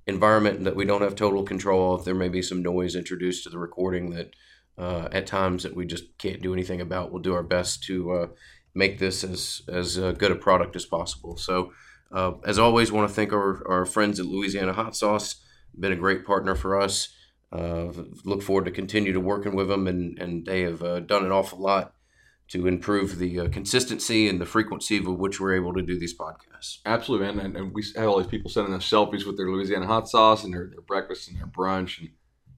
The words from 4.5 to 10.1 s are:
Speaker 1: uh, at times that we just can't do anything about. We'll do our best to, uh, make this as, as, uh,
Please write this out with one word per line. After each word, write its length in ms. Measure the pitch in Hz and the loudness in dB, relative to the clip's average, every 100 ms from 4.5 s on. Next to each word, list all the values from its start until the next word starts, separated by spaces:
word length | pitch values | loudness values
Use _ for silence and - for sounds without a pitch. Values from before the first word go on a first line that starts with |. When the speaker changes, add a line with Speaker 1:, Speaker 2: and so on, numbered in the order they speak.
| _ _ - | _ _ -10
Speaker 1:
uh, 320 | 90 87 82 | -6 -4 -4
at 160 | 95 - | -4 -2
times 360 | 98 95 90 | 0 0 0
that 120 | 90 90 | -4 -6
we 100 | 87 | -6
just 320 | 82 - - | -8 -12 -8
can't 240 | 95 90 | -6 -4
do 120 | 90 | -4
anything 260 | 92 90 90 | -2 -2 -4
about. 320 | 87 92 87 | -4 -4 -6
We'll 100 | 87 | -4
do 120 | 87 | -2
our 100 | 87 | 0
best 400 | 82 90 90 - | 2 0 0 -4
to, 280 | - 92 87 | -4 -4 0
uh, 160 | 90 85 - - - _ - | -2 -2 -8 -20 -20 _ 2
make 220 | 98 101 | 2 2
this 260 | 190 - | -2 -2
as, 380 | 95 92 - - - | -4 -6 -6 -8 -6
as, 320 | 90 87 87 | -4 -2 0
uh, 140 | 92 | -2